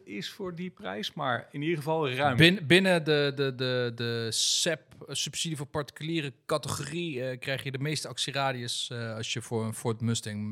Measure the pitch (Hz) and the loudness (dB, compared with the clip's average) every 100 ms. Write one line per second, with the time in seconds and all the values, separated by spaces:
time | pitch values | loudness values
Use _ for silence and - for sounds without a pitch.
0 | - 202 175 - 185 170 185 - 196 196 | -10 -10 -8 -8 -10 -8 -8 -8 -8 -6
1 | 214 - 139 120 - 151 151 170 143 160 | -6 -4 0 0 -2 -4 -2 0 0 0
2 | 147 127 143 123 165 196 147 175 190 175 | 2 2 4 8 8 8 6 6 8 4
3 | 151 147 143 135 139 127 127 127 123 117 | 4 4 2 2 0 0 0 0 0 -2
4 | 120 117 113 113 - - - 160 - - | -2 -2 -2 0 2 2 2 -2 -6 -18
5 | - 139 - - 170 151 143 151 143 - | -8 -6 -4 -4 -4 -4 -6 -6 -6 -8
6 | 151 165 147 120 - 156 147 - 139 160 | -4 -2 -4 -8 -2 -2 0 -4 -4 -4
7 | 175 127 131 127 143 135 139 131 143 156 | -4 -4 -6 -6 -4 -4 -4 -4 -2 -2
8 | 131 123 - 135 139 127 120 - - 120 | -4 -4 -4 0 0 0 -4 -4 -6 -6
9 | 113 110 113 - - 117 110 110 123 107 | -6 -6 -4 -6 -2 -2 -2 -2 -2 0
10 | 113 117 - 104 104 | 0 0 -2 -6 -6